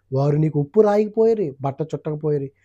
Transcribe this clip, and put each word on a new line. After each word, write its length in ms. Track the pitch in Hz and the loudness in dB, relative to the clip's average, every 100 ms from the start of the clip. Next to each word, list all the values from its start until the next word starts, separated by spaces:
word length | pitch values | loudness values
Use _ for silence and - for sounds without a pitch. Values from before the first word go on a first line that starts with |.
| _ | _
"వారు 240 | 135 143 147 | -2 0 2
నీకు 240 | 156 147 | 0 0
ఉప్పు 200 | 143 214 | 0 2
రాయకపోయిరి, 760 | 208 208 214 208 226 220 165 135 | 4 2 0 2 2 2 -2 -4
బట్ట 220 | 139 139 | -6 -6
చుట్టకపోయిరి, 680 | 156 143 160 151 151 147 135 - | -6 -8 -8 -6 -4 -4 -4 -12